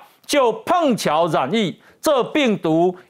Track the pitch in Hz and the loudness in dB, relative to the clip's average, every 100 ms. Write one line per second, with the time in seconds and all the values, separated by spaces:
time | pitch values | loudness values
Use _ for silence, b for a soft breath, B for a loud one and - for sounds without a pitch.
0 | B B - 294 247 220 - 349 302 208 | B B -4 0 0 -2 -2 0 2 0
1 | 175 151 170 160 135 220 185 - b b | 0 0 0 0 0 -2 -2 -6 b b
2 | 311 277 208 311 254 196 165 160 175 175 | 0 0 0 0 0 0 0 0 0 -2
3 | B | B